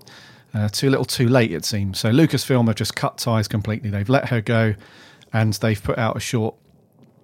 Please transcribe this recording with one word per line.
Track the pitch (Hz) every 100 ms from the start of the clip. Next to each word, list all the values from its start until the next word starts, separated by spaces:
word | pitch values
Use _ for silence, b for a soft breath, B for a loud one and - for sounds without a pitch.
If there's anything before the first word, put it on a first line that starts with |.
| B B B B _
uh, | 110 104
too | - 135
little | 131 131
too | - 123
late, | 131 117
it | 82 -
seems. | 104 98 92
So | 113
Lucasfilm | 127 160 135 - 127 117
have | 107
just | 127 -
cut | 135 -
ties | - 113 101
completely. | 110 101 110 107
They've | 101 101
let | 131 123
her | 120
go, | 107 113 110 104 B B B B B
and | 117 107
they've | 104 113 107
put | - 135
out | 113 -
a |
short, | - 120 110 - _ _ _ _ _ _